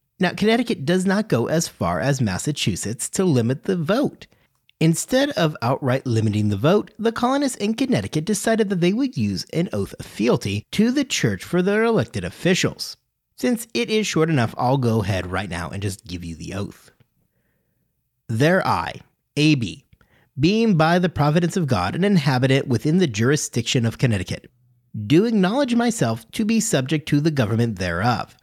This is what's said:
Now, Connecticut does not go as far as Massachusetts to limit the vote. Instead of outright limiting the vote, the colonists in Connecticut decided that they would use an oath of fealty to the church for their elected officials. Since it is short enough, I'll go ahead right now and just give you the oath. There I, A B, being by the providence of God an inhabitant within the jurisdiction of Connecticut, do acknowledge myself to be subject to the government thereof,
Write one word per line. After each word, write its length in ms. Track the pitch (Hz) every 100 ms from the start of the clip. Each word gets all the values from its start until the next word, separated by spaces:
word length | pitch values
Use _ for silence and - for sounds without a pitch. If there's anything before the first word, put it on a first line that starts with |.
| _ _
Now, 140 | 175
Connecticut 520 | - 208 233 240 - 135
does 220 | 185 185
not 220 | 196 220
go 180 | 120 117
as 200 | 160 -
far 340 | - 87 87
as 200 | 120 135
Massachusetts 880 | 110 90 - 147 - 175 - - -
to 140 | - 185
limit 380 | 127 113 135
the 140 | - 180
vote. 500 | 151 226 277 - - _ _ _ _ _
Instead 480 | 160 160 - 254 285
of 240 | - 156 -
outright 440 | 117 135 135 131 131
limiting 440 | 110 110 104 104
the 80 | 101
vote, 340 | 135 202 - -
the 140 | 220
colonists 440 | 226 247 277 285 -
in 180 | 202 226
Connecticut 500 | 262 170 95 156 160
decided 440 | 208 - 220 208
that 120 | 190
they 100 | 175
would 240 | 214 277 151
use 300 | 104 95 -
an 160 | 156 185
oath 240 | 104 95 -
of 80 | -
fealty 600 | - 240 165 104 101 -
to 180 | - 226
the 140 | 269 277
church 400 | - 120 95 -
for 160 | 175
their 240 | 180 208 226
elected 400 | 220 117 104 87
officials. 720 | - 170 185 131 - - - _ _ _ -
Since 300 | 254 233 -
it 160 | 226 226
is 160 | 220 208
short 240 | 165 160
enough, 240 | 151 113 -
I'll 200 | 123 139
go 240 | 120 113
ahead 300 | 95 95 90
right 180 | 92 101
now 200 | 85 85
and 120 | 98
just 240 | 101 92 -
give 200 | 92 85
you 100 | 80
the 180 | 82
oath. 380 | 92 101 - - _ _ _ _ _ _ _ _ _ _ _ _ _ -
There 400 | 110 151 185 -
I, 280 | 95 82 - - _ _ -
A 180 | 151 147
B, 300 | 98 80 _ _ _ _ _ -
being 380 | 160 214 226 170
by 240 | 156 180
the 80 | 180
providence 480 | - 147 160 170 190
of 120 | 147
God 280 | 104 90 165
an 80 |
inhabitant 640 | 202 190 139 127 131 135 139
within 300 | 117 151 175
the 100 | 175
jurisdiction 800 | 107 117 147 - - - 131 113
of 120 | -
Connecticut, 540 | 127 101 87 - - _ _ _ _ 110 104
do 160 | 156
acknowledge 500 | 226 220 180 247 277
myself 560 | 240 240 233 120 113 -
to 120 | -
be 160 | 214 226
subject 480 | 214 139 131 160 -
to 140 | 147
the 100 | 160
government 480 | 143 104 113 120 101
thereof, 560 | 90 85 120 117 - -